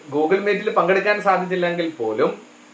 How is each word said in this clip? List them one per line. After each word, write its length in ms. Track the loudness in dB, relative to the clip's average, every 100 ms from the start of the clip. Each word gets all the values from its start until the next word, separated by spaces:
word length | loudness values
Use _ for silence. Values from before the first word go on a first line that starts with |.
| -6
Google 280 | 0 2 2
Meet-ിൽ 320 | 2 -2 0
പങ്കെടുക്കാൻ 520 | 0 2 2 2 0
സാധിച്ചില്ലെങ്കിൽ 640 | 2 0 0 -2 -2 -2 -4
പോലും, 580 | -4 -4 0 0 -2 -14 -20 -12